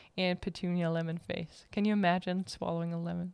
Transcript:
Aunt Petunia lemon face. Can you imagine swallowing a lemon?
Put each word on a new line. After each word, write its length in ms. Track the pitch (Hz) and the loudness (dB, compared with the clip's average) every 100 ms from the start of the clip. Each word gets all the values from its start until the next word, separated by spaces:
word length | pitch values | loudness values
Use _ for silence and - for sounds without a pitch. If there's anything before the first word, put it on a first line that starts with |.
| - - | -10 0
Aunt 240 | 185 180 | 0 0
Petunia 480 | - - 180 175 170 | -2 -4 0 2 2
lemon 260 | 165 165 165 | 0 -2 -4
face. 480 | - - 160 - - | -4 -6 -6 -12 -6
Can 140 | - 208 | 0 2
you 80 | |
imagine 520 | 208 180 180 180 180 185 | 4 4 4 2 -2 -2
swallowing 460 | - 180 165 170 | -4 -2 -2 -2
a 80 | 170 | -2
lemon? 320 | 170 175 180 | -2 -4 -6